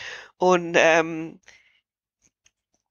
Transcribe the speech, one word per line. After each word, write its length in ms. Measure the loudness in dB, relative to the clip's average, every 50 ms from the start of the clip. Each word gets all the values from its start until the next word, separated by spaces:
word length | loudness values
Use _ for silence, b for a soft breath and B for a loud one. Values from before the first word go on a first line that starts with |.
| B B B B B B B B
Und, 340 | 2 2 2 2 0 0 0
ähm, 640 | 2 4 4 4 2 0 -2 -6 -10 -10 -12 -16 -20 _ b b b b b b b b _ _ _ _ _ _ _ _ _ _ _ _ _ _ _ _ _ _ _ _ _